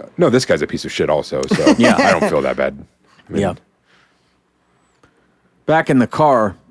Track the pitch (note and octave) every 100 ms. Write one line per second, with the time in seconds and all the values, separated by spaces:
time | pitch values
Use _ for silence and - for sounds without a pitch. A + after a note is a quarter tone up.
0 | - - E3+ B2 - D#2+ D2 - D2+ -
1 | D2+ D2+ C#2+ C2 - G#3 - C4+ A#3 -
2 | - E2 G#3+ D2+ C2+ B1+ C2+ C#2 - _
3 | _ _ - E2 G2 F2+ _ _ _ _
4 | _ _ _ _ _ _ _ _ _ _
5 | _ _ _ _ _ _ - D#3+ - C3+
6 | A2+ - D#3 B2+ G#2 F2+ _